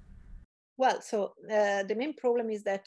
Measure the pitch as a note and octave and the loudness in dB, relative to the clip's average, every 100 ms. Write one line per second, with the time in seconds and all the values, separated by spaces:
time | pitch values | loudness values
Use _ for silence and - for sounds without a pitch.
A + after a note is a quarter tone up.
0 | - - - - - _ _ - B3+ - | -20 -20 -18 -20 -20 _ _ 0 2 2
1 | - A3 F#3+ - - G#3+ G3+ G3+ G3 G#3+ | -2 -2 -2 -6 0 2 4 2 0 -2
2 | D4 - B3 A#3+ A3+ G#3+ G#3 G3 | -2 -2 0 2 0 -4 -2 -4